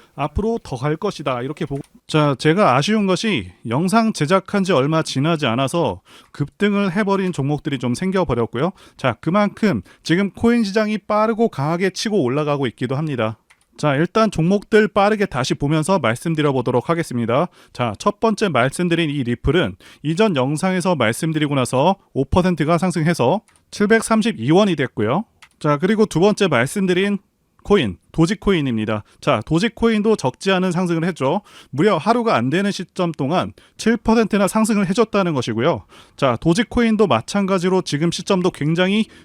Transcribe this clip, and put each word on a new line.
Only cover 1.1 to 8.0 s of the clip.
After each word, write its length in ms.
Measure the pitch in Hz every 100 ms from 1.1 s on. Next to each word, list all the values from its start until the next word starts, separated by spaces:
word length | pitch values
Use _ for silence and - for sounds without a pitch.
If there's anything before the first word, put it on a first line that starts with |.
| - 143 123
이렇게 240 | 135 151
보고. 160 | 160 139 - _ -
자, 280 | 156 147 131
제가 380 | 151 180 180 123
아쉬운 300 | 147 214 196
것이 440 | 180 226 143 90 - 113
영상 460 | 127 180 226 220
제작한 520 | - 147 190 - 202
지 80 | 185
얼마 300 | 147 139 160
지나지 440 | 156 131 156 160 135
않아서 560 | 117 135 170 131 87 _ - -
급등을 600 | - 143 - 208 202 202
해버린 400 | 180 196 196 185
종목들이 460 | 160 139 147 151 139
좀 160 | 123
생겨버렸고요. 800 | 120